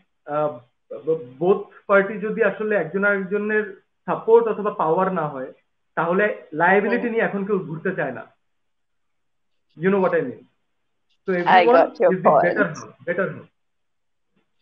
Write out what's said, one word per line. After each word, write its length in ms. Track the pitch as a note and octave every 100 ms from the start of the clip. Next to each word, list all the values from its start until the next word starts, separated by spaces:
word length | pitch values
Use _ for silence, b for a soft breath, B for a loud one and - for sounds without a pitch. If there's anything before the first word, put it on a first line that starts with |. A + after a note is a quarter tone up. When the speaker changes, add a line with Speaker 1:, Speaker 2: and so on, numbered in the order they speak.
| _ _ D3+
Speaker 1:
আহ, 320 | D3 D3+ B2 - _ _ A2 C#3
ব-, 100 | D#3+
ব-, 280 | B2+ C3
both 200 | F3 G#3 - b -
party 320 | G3 G3 G3+
যদি 240 | G#3+ F3+
আসলে 320 | G#3 G3 G#3+ G3+
একজন 280 | D#3 F#3+
আরেকজনের 760 | G3+ G3+ F#3 G#3 G#3 G#3+ G3+ - _ _ -
support 420 | D#3+ - A3+ A3+
অথবা 240 | G#3 G3+
power 420 | - D#3+ F3 F#3+
না 140 | F3+ D3+
হয়, 260 | C3+ C3 - _ _ _ -
তাহলে 460 | E3+ F#3+ G#3 - -
লায়াবিলিটি 500 | D3+ F3 G3+ A3 A#3+
Speaker 2:
হুম। 80 | A#3+
Speaker 1:
নিয়ে 120 | A3
এখন 220 | G#3 G3 G3
কেউ 140 | G3
ঘুরতে 360 | D3 D#3+ F#3+ E3+
চায় 160 | C#3
না। 140 | A2+ - _ _ _ _ _ _ _ _ _ _ _ _ _ _ D3+
You 80 | F3+
know 140 | G3
what 120 | F3
I 80 | E3
mean? 220 | C3 A2 - _ _ _ _ _ _ _ -
So 60 |
Speaker 2:
I 80 | F3+
Speaker 1:
everyone 340 | E3 F#3 A3+ B3+
Speaker 2:
got 240 | - -
your 140 | F3+
Speaker 1:
is 100 | F#3
the 80 | F3+
better 240 | D3 F3 -
Speaker 2:
point। 120 | F#3
Speaker 1:
half, 420 | D3+ - - E3+
better 180 | F3 E3+
half। 180 | - - _ _ _ _ _ _ _ _ _ _ _